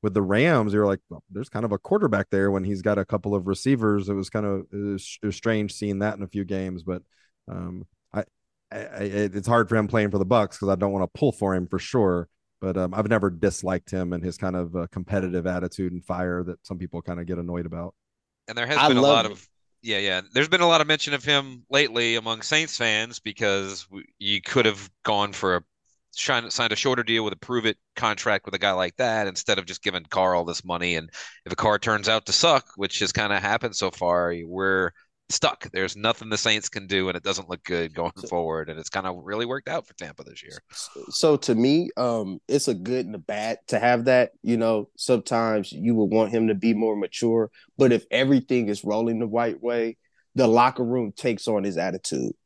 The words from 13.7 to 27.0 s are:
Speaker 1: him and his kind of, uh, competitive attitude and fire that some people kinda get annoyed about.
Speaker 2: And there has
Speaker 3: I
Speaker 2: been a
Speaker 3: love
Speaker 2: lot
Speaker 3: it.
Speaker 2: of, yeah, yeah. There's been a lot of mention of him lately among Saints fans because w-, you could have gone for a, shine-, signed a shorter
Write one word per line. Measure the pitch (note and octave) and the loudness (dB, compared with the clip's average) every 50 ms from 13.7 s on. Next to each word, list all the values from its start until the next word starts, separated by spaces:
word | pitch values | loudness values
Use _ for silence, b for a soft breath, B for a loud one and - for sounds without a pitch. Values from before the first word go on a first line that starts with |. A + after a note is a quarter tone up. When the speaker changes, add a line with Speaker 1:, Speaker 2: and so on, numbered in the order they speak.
| F#2 F2 _ - | -2 -2 _ -4
Speaker 1:
him | - F#2 F2+ F2 | -4 -4 -2 -2
and | F2+ E2+ E2+ | -4 -4 -4
his | F2+ E2+ | -6 -6
kind | - - F#2 F#2 | -4 -6 -4 -2
of, | F2+ F2 E2+ E2+ | -4 -4 -4 -4
uh, | F2+ E2+ F2 | -6 -6 -6
competitive | - F#2+ F2+ - G#2 G2 F#2 F2+ F2 F2+ E2 | -8 -10 -6 -2 -2 -2 -2 -2 -2 -2 -2
attitude | F#2 F2+ F2+ F2+ E2+ - - F#2+ F2+ | -2 -2 -2 -4 -6 -4 -4 -4 -4
and | F2 F2+ - | -4 -8 -8
fire | - F2+ F2+ F#2 F2+ F2 F2+ | -6 -6 -4 -2 -2 -2 -4
that | F2 F2 F2 _ _ | -4 -6 -10 _ _
some | - F#2+ E2 | -14 -10 -10
people | F2 E2+ - E2+ | -10 -10 -10 -10
kinda | - - F2 F2 F2 | -10 -8 -10 -8 -6
get | E2+ F2+ E2+ | -6 -6 -6
annoyed | F2 F2 F2 F2 E2+ | -6 -6 -6 -6 -6
about. | E2+ E2 E2+ F2 F2+ _ _ _ _ _ _ _ _ _ _ _ - | -6 -8 -10 -10 -12 _ _ _ _ _ _ _ _ _ _ _ -10
Speaker 2:
And | A2+ A#2 | -6 -4
there | A#2+ | -2
has | B2 D3+ D3 | 2 4 6
Speaker 3:
I | C3+ D3+ | 6 6
Speaker 2:
been | C3 | 6
a | B2 | 6
Speaker 3:
love | C3+ C#3+ | 6 6
Speaker 2:
lot | B2 A2+ A2 | 6 6 4
Speaker 3:
it. | G#2+ | 0
Speaker 2:
of, | G2+ F#2 - _ _ _ _ _ _ _ | -4 -10 -20 _ _ _ _ _ _ _
yeah, | - A2+ G#2+ G2 | -6 -2 -2 0
yeah. | G2+ G2 F#2 F#2 F#2 - | 0 0 0 -2 -2 -2
There's | - B2+ D3 D#3+ | 0 0 2 4
been | F3 F#3 | 4 4
a | F3 E3+ | 6 6
lot | E3 D#3+ | 6 4
of | D3+ D3+ | 4 2
mention | D3+ D3 - D3 C#3+ | 0 -2 0 -4 -4
of | C3+ A#2+ | -4 0
him | C#3+ D3 C#3+ C#3 C3+ B2+ B2 A#2+ _ | 2 0 2 0 -2 -14 -18 -10 _
lately | C3+ C#3 D3 A#2+ A2+ A#2+ A#2 A#2 A#2 | 2 2 2 2 2 0 0 2 0
among | A#2 A2 A2+ A2+ A2 | 0 0 -2 -6 -6
Saints | A2 - D#3 D3+ D#3+ D3+ - | -4 0 0 0 0 -2 -4
fans | - A#2+ A2+ G#2+ G#2+ A2 A#2 A#2 - | -2 0 2 2 0 0 -2 -8 -12
because | _ - - - A2+ G#2 G2 G2 G2 F#2+ G2 F2+ - | _ -12 -6 0 2 2 2 2 -2 -4 -10 -12 -16
w-, | _ F#2+ G2 - _ _ _ | _ -18 -18 -18 _ _ _
you | G2+ G2 G#2 G2 | -4 -2 -2 -2
could | - - - C3 A2+ | -4 0 2 4 4
have | A2 G#2 G2 G2+ F#2+ _ _ _ | 4 2 0 -10 -18 _ _ _
gone | - G#2+ G2+ G2+ G2+ | -2 0 0 0 -2
for | G2 - - F#2+ F2+ | -4 -2 0 0 0
a, | F2 E2 _ _ _ _ _ _ _ _ _ - | 0 -2 _ _ _ _ _ _ _ _ _ -10
shine-, | - - - C3+ A#2+ A#2 G#2+ | -6 -2 0 0 0 0 -4
signed | - - A#2 A2+ | -2 -2 0 0
a | G#2+ | 0
shorter | - - C3+ B2+ B2 | 0 0 0 0 0